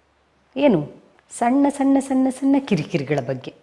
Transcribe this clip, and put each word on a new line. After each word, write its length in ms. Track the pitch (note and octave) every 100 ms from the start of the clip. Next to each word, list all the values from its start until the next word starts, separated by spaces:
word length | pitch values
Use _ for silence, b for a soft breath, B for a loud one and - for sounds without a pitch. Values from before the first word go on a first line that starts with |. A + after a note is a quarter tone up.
| _ _ _ _ _ C4
ಏನು, 340 | C#4+ E3+ C#3+ - _ _ _ -
ಸಣ್ಣ 280 | A#3+ C4+ C#4
ಸಣ್ಣ 280 | C#4 C#4 C4+
ಸಣ್ಣ 260 | C#4 C4 C4
ಸಣ್ಣ 260 | C4 C4+ C#4
ಕಿರಿಕಿರಿಗಳ 600 | C4+ F3+ D3 E3+ C3 C#3+
ಬಗ್ಗೆ, 340 | B2+ C3 - -